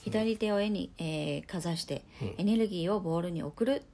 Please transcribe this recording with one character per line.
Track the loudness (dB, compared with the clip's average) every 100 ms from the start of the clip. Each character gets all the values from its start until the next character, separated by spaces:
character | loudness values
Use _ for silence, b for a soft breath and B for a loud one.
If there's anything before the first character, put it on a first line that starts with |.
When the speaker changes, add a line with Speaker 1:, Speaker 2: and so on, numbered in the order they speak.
Speaker 1:
左 | -2 0 2 2
手 | 2
を | 2
絵 | 2
に、 | 0 -2 -4
Speaker 2:
う |
ん。 | -4
Speaker 1:
え | -2 -2 -2
ー、 | -4
か | -4
ざ | -2 -2
し |
て、 | -2 -6 -8 B
Speaker 2:
う | -6
ん。 | 0
Speaker 1:
エ |
ネ | 2 4
ル | 2
ギ | 2 0
ー |
を | 0
ボ | 2 0
ー |
ル | 0
に | -2
送 | -4 -2
る | 0 0 -2